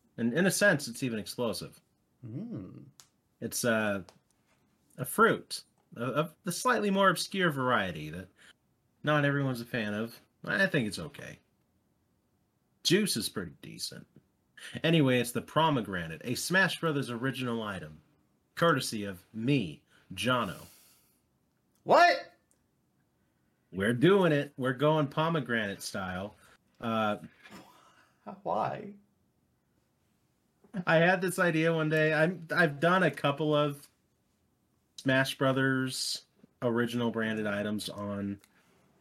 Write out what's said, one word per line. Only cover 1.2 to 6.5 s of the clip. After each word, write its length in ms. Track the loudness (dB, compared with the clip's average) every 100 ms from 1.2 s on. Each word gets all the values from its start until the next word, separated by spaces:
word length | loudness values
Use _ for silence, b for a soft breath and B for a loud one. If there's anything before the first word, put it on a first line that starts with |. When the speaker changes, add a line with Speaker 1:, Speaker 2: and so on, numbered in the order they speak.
| -8 -4 -4 -4 -10 -16 _ _ _ _ -14
Speaker 2:
Mm. 580 | -12 -10 -12 -12 -16 -20 -20 -20 _ _ -12
Speaker 1:
It's, 220 | -8 -2
uh, 380 | 0 2 0 -2 -6 -20 _ _ _ _ _ _ _ -10
a 80 | -4
fruit 560 | 4 4 4 -4 -12 -14 _ _ -8
of, 140 | -4
of 240 | -2 -2 -4
the 80 | -8